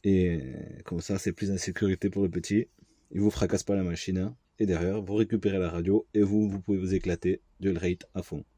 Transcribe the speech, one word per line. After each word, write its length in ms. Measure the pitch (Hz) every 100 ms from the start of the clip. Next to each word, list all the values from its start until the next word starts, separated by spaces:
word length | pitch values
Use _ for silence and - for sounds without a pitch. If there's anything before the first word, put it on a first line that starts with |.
Et 380 | 98 95 90 82 65 64 - 85
comme 160 | - 85
ça, 180 | - 98
c'est 140 | 104
plus 200 | 85 98
en 60 | 95
sécurité 520 | - 90 101 92 101
pour 140 | 98
le 60 | 95
petit. 380 | 85 - 101 127 _ _ _ _
Il 100 | 92
vous 100 | 104
fracasse 320 | - 95 101
pas 120 | - 98
la 80 |
machine. 520 | 90 85 - 92 98 123 _ _
Et 60 | 104
derrière, 360 | 82 90 104
vous 140 | 95 104
récupérez 440 | 107 110 104 98
la 100 | 87
radio 360 | 85 87 104 -
et 100 | 107
vous, 260 | 101 104 104
vous 100 | 98
pouvez 180 | 92 98
vous 160 | 92
éclater 480 | 95 90 85 92 95 _ _
dual 160 | 95 85
rate 280 | 90 87 -
à 80 | 95
fond. 220 | - 76 -